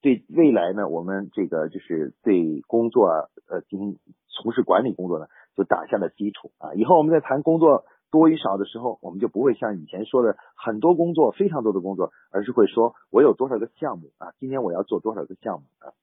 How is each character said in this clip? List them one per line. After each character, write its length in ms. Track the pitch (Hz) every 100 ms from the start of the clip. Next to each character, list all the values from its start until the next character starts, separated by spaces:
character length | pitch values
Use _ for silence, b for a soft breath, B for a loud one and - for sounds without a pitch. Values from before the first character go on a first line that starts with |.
对 240 | 139 120 _
未 240 | 147 156
来 220 | 107 87
呢， 160 | 98 95
我 120 | 82
们 280 | 87 98 101
这 160 | - 87
个 220 | 82 78
就 100 | 90
是 340 | - 82 71 _
对 400 | 117 92 80 76 -
工 220 | 117 117
作 160 | 123 95
啊， 240 | 80 - - _
呃， 140 | 87
进 180 | _ 98
行 180 | 101 - _ _ _
从 240 | - 113
事 100 | 113
管 220 | - 92
理 100 | 123
工 140 | 90 90
作 120 | 80
呢， 80 | 80 b b -
就 80 |
打 220 | 95 90 80
下 100 | 107
了 120 | 85
基 220 | _ 104
础 200 | - - _
啊。 160 | 76
以 100 | 80
后 140 | 113 175
我 60 |
们 100 | 156
在 80 | 160
谈 220 | - 135
工 160 | 156 165
作 260 | 160 131 _ b _
多 160 | 156 160
与 80 | 160
少 220 | - 98
的 80 | 98
时 120 | 113
候， 220 | 123 110
我 80 | 90
们 120 | 90
就 80 | 113
不 120 | 98
会 120 | 135
像 240 | 110 113 95
以 80 | 76
前 200 | 92 107
说 180 | 131
的 120 | 117 - b -
很 240 | - 107
多 140 | 156 170
工 180 | 170
作、 180 | 160 131
非 160 | - 196
常 160 | 156
多 80 | 110
的 80 | 95
工 160 | 90 92
作， 160 | 87 b b
而 120 | 95
是 80 | 104
会 160 | 120 101
说 260 | - 117 b b
我 120 | 113
有 120 | 143
多 140 | - 131
少 100 | 117
个 100 | 113 _
项 220 | 151 95
目 120 | 73 _
啊， 160 | 87 _
今 120 | 131
天 140 | 135
我 100 | 104
要 100 | 85
做 160 | 101 101
多 160 | 110 104
少 80 |
个 100 | 71 92
项 260 | 110 87
目 40 | _ _
啊。 140 | 69 _